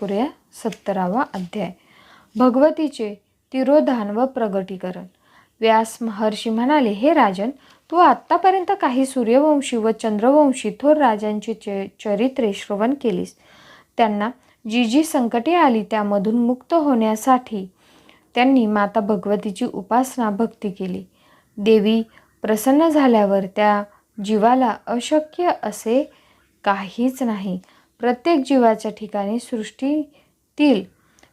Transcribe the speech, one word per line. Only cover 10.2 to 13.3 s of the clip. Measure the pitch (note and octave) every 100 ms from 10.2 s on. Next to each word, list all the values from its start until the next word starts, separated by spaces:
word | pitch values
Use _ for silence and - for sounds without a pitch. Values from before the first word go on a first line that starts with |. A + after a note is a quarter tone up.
| A#3+ D4 C#4+ B3+ G#3 F#3
थोर | C#4+ D4+
राजांची | B3+ G#3+ G#3+ G#3 A3
च-, | G#3+ G#3 G3 G3 -
चरित्रे | G#3+ G3+ C4 C4 A3
श्रवण | G3+ - G3+ A#3 C#4+
केलीस. | A3+ F3+ F#3